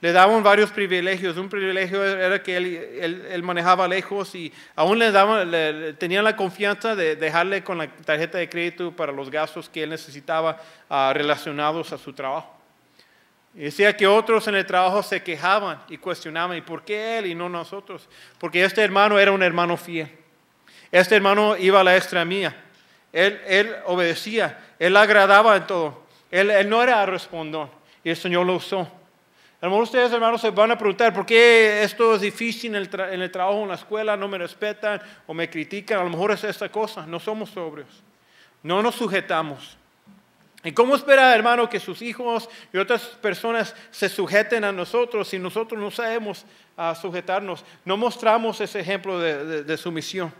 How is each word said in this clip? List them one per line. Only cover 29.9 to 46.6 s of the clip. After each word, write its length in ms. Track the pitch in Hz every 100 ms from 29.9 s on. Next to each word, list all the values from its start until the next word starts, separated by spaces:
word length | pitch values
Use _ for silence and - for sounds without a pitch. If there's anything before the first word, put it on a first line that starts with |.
| 247 247
hermanos, 300 | 233 226 233
se 100 | 226
van 220 | 190 220
a 40 | 233
preguntar, 380 | 214 180 240
"¿Por 100 | 190
qué 600 | 190 226 240 226 220 208
esto 320 | 208 - 233 214
es 40 |
difícil 540 | 202 202 233 226 233
en 80 | 208
el 80 | 185
tra-, 220 | 190 190
en 100 | 185
el 80 | 180
trabajo, 320 | 185 185 202
en 60 | 208
la 80 | 170
escuela? 400 | - 214 214 208
¿No 100 | 202
me 100 | 196
respetan 640 | 175 - 214 208 214 202 - -
o 100 | _
me 140 | 160 165
critican?". 520 | 165 151 196 202 214
A 20 |
lo 80 | 180
mejor 220 | 165 202
es 100 | 202
esta 260 | 214 180 196
cosa, 380 | 208 214 180 156
no 140 | 165
somos 300 | 185 220 208
sobrios. 520 | 196 165 151 135 _ _ _ _ _ _ _
No 180 | 151 185
nos 140 | 226 226
sujetamos. 800 | 226 190 - 170 160 139 - - _ _ _ - _ _ _ _
¿Y 80 | 170
cómo 240 | 147 247 277
espera, 360 | 277 277 262
hermano, 360 | 233 220 240 226
que 100 | 208
sus 240 | - 180
hijos 460 | 233 226 240 226 226 - -
y 60 | 180
otras 240 | 196 240
personas 720 | - - 208 180 226 226 208 - -
se 160 | - 196
sujeten 560 | - 180 202 214 233
a 80 | 208
nosotros 560 | 196 175 233 240 220 196
si 100 | 190
nosotros 420 | 180 185 226 226
no 120 | 202
sabemos, 520 | - 226 233 214 190 - _